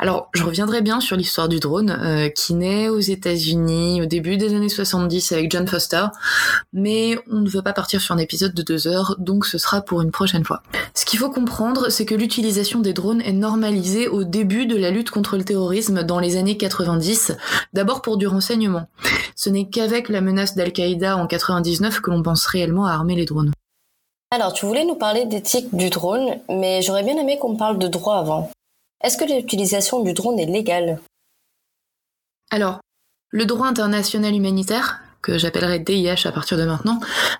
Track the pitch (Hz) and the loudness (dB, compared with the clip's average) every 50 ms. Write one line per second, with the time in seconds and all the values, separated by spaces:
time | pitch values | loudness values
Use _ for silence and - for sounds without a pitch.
0 | - 190 180 - - - - 170 165 170 165 185 208 208 233 233 208 214 226 254 | 0 0 0 0 -4 -2 -2 -2 0 0 0 0 0 0 0 2 2 2 2 0
1 | 254 - 190 185 180 - - 170 165 165 170 156 147 143 156 196 220 202 - - | 0 0 0 0 0 0 0 0 0 2 2 0 0 0 0 2 2 2 0 0
2 | - 165 156 151 151 147 147 - - - 170 170 180 185 202 208 220 220 220 214 | 0 2 2 2 2 0 0 -2 -2 0 0 0 2 0 0 0 2 2 0 0
3 | 196 196 190 190 - 180 175 170 156 156 170 170 165 165 165 165 170 175 180 175 | 0 0 -2 -2 0 -2 0 0 0 0 0 2 2 2 2 2 2 2 2 0
4 | 165 160 165 175 156 175 202 196 214 214 208 208 208 202 196 202 196 - - 180 | 0 0 0 -2 0 0 0 0 0 0 0 0 0 -2 -2 -2 -2 0 0 0
5 | 175 175 165 185 - - 175 160 160 160 185 175 180 190 180 170 - - 175 170 | 0 0 0 0 -2 0 0 0 0 0 0 0 0 0 0 -2 -2 0 0 0
6 | 202 208 - - - 175 170 - - - - - - _ - 185 196 208 220 220 | 0 -2 -4 -4 -2 0 2 2 2 2 2 0 -2 _ -4 -2 0 2 2 2
7 | 226 226 226 233 - - 220 214 208 196 185 190 185 202 196 196 190 - - 196 | 2 0 0 -2 -4 -2 0 0 2 2 0 0 -2 0 -2 -2 -2 0 -2 -2
8 | - - 180 170 160 - 165 160 190 196 175 170 160 - 165 156 151 165 180 185 | 0 0 0 0 0 0 0 0 0 0 0 -2 -2 0 0 0 0 0 0 0
9 | 190 185 196 180 180 185 196 202 202 - - 165 - - 202 202 202 - 180 170 | 0 0 -2 -2 -2 0 0 0 0 0 -2 -2 0 0 0 0 0 0 0 0
10 | 165 160 - - 196 190 - 170 156 - 160 - _ - - - - - - - | 2 0 0 0 0 2 2 0 0 0 -2 -6 _ -8 -6 -6 -6 -4 -4 -4
11 | - - 226 214 262 277 269 262 247 220 - - 220 240 254 262 247 220 - - | -2 -2 0 -2 -2 -2 0 -2 -2 -2 0 -2 -2 0 0 0 0 0 0 0
12 | 214 214 214 208 233 220 - 247 220 220 196 202 196 196 - 240 208 196 175 185 | 0 0 0 0 0 0 0 0 0 0 0 0 0 0 0 0 0 0 0 0
13 | 180 208 226 233 226 208 190 190 214 214 214 220 220 214 208 190 175 185 196 226 | 0 0 0 0 0 2 2 2 2 2 2 2 2 2 2 0 0 0 0 0
14 | 247 - 220 202 190 170 170 220 214 185 196 240 262 226 233 202 185 175 190 226 | 0 0 0 0 -2 0 0 0 2 2 2 0 0 0 2 2 2 2 0 0
15 | 233 - - 214 202 - 202 190 185 190 202 190 185 175 185 220 214 214 196 175 | -2 -2 -2 -2 -2 0 0 -2 0 0 0 0 0 0 0 0 0 0 0 0
16 | 165 165 175 175 175 175 180 185 185 202 208 208 208 190 - - 180 170 170 165 | 0 0 0 0 2 0 0 0 2 0 0 0 -2 -2 0 -2 0 2 2 2
17 | 156 185 220 - - - - - - - - - - - - 196 196 196 - 254 | 2 2 2 2 0 0 -2 -4 -4 -2 -2 -2 -2 -2 -2 0 0 0 0 -2
18 | - 233 214 196 202 196 185 190 190 - 240 226 220 196 180 165 165 - _ - | -2 -2 0 0 2 2 2 0 0 0 0 2 2 2 0 -2 -4 -8 _ -6
19 | - - - - - - - - - 202 196 196 196 196 - 233 226 214 233 240 | -2 -2 -2 -2 -2 -6 -8 -4 -2 0 0 0 0 -2 -2 -2 0 2 0 0
20 | 240 220 214 190 190 190 190 196 202 196 196 185 175 180 175 - 175 180 180 170 | 0 -2 -2 0 2 2 2 2 0 0 0 0 -2 0 0 0 0 0 0 0
21 | 190 190 196 185 170 165 170 170 - - 180 175 170 170 170 165 202 220 220 247 | 0 0 0 0 0 -2 -2 -2 0 0 0 2 2 0 0 0 0 0 0 -2
22 | - 190 175 165 160 165 165 160 - - - 185 175 165 170 190 202 185 165 156 | 0 0 0 2 2 2 2 0 0 0 0 0 0 2 2 2 2 0 0 0
23 | 160 175 180 175 165 151 151 151 151 147 147 - _ _ _ _ _ _ _ _ | 0 0 2 0 0 0 0 2 2 2 0 -2 _ _ _ _ _ _ _ _
24 | _ _ _ _ _ - 247 240 214 185 185 - 202 202 226 285 320 349 302 - | _ _ _ _ _ -4 0 0 0 0 0 -2 -2 0 0 2 2 0 0 0
25 | 226 214 214 240 254 220 214 202 202 - - 247 247 247 190 175 185 180 180 170 | 0 0 2 2 0 0 -2 -4 -2 0 0 0 0 0 -2 0 0 0 0 0
26 | 170 175 208 254 269 240 - - - - 185 190 190 185 185 185 185 190 190 202 | -2 0 0 0 0 -2 -2 -4 -6 -6 -2 -2 0 0 2 2 0 2 0 0
27 | 202 247 294 320 285 269 285 285 269 233 214 220 214 220 214 190 185 175 170 170 | 0 0 0 0 0 0 0 0 -2 -4 -2 0 0 0 0 0 0 -2 -2 -2
28 | 170 - 208 190 156 156 156 160 160 - - _ _ _ _ _ _ _ _ - | 0 0 0 2 2 0 -2 -2 -4 -6 -10 _ _ _ _ _ _ _ _ -4
29 | - 247 - - 320 302 277 254 233 - 214 190 202 185 202 202 196 - - 247 | -2 -2 0 0 0 0 0 -2 0 -2 -2 -2 0 0 0 0 0 0 0 0
30 | 214 180 170 202 190 240 240 202 160 156 180 220 220 170 175 175 175 165 160 160 | 0 0 -2 -2 0 0 0 0 0 0 0 0 0 0 0 0 0 0 -2 -4
31 | - - _ _ _ _ _ _ _ _ _ _ _ _ _ _ _ _ _ _ | -8 -18 _ _ _ _ _ _ _ _ _ _ _ _ _ _ _ _ _ _
32 | _ _ _ _ _ _ _ _ _ - 220 104 202 185 190 - - _ _ _ | _ _ _ _ _ _ _ _ _ -4 -2 0 0 -2 -2 -6 -14 _ _ _
33 | _ _ _ _ _ - - 214 226 202 240 233 262 262 247 240 214 208 208 208 | _ _ _ _ _ -6 -4 -2 0 0 0 0 0 0 0 0 0 0 0 0
34 | 196 - - 214 214 208 208 202 196 190 190 190 190 185 220 247 262 - - - | 0 -2 -2 0 0 0 2 2 2 2 0 0 0 0 0 0 0 -2 -4 -6
35 | - - - - - 180 175 165 160 165 165 175 175 175 180 165 165 190 196 196 | -12 -20 -16 -8 -4 -2 0 2 0 0 0 0 0 0 0 -2 0 0 0 2
36 | 175 175 180 185 - 170 - 156 143 - 185 160 165 165 160 151 - 214 233 233 | 2 2 0 0 0 -2 -2 -4 -4 -2 0 0 0 0 0 -2 0 0 -2 -2
37 | 220 - - - - - - - | -2 -4 -2 -2 0 -2 -2 -4